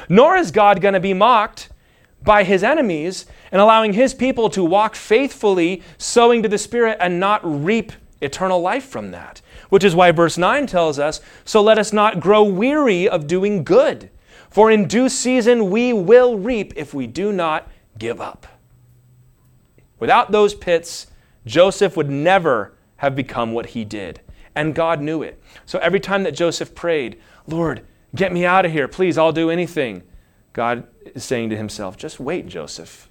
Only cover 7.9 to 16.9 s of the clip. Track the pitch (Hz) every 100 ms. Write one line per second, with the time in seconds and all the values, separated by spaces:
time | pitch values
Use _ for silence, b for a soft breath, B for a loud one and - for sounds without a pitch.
7.9 | - - _ 143 - 185 185 180 247 -
8.9 | 117 101 85 80 - b b b 196 190
9.9 | 170 180 165 165 165 185 269 269 180 160
10.9 | 139 147 151 B B - 214 208 220 208
11.9 | 208 208 208 151 214 208 185 247 302 269
12.9 | 175 190 180 147 185 202 202 151 202 294
13.9 | 151 - _ b b b - 220 220 175
14.9 | 220 254 - 247 254 220 240 196 214 247
15.9 | 226 170 240 247 214 202 240 190 - 143